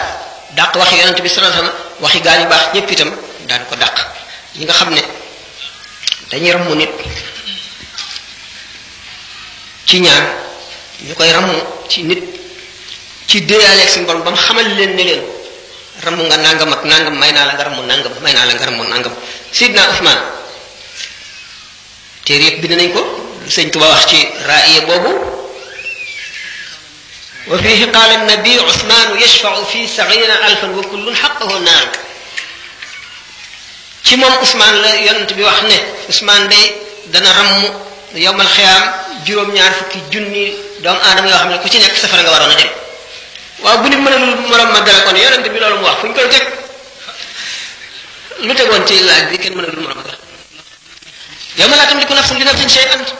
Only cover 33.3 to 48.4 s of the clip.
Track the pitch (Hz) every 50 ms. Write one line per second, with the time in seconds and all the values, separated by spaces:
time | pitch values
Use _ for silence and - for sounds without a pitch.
33.3 | - - - - - - - - - - - - - - - - 254 254 262 262
34.3 | 262 269 262 - - 226 208 208 202 202 208 214 214 214 214 208 214 214 202 196
35.3 | 196 190 208 208 - - 202 214 202 170 - - - - - - - - 220 208
36.3 | 202 202 202 202 214 196 208 208 - - - - - - - - - 180 196 190
37.3 | 180 190 202 - - 196 202 202 - - - - - - - - - 165 170 185
38.3 | 196 196 196 185 - - 202 190 190 190 185 190 - - - - - - - 202
39.3 | 208 208 202 202 202 196 185 190 190 190 190 196 - 190 165 - - 214 208 202
40.3 | 202 202 202 202 - - - - - - 156 175 190 190 208 202 185 190 190 190
41.3 | 185 175 175 180 180 180 185 190 - 233 220 196 - - - 196 180 175 170 165
42.3 | 160 151 147 147 151 - - - - - - - - - - - - - - -
43.3 | - - - - - - - - 226 220 220 277 277 269 277 277 269 254 254 247
44.3 | 233 226 233 233 233 233 226 - 202 208 202 - 196 190 196 196 180 190 226 269
45.3 | 262 247 - 226 208 226 220 214 208 202 190 170 139 - - 226 226 269 247 247
46.3 | 254 262 269 - - - - - - - - - - - - - - - - -
47.3 | - - - - - - - - - - - - - - - - - - - -
48.3 | 622 539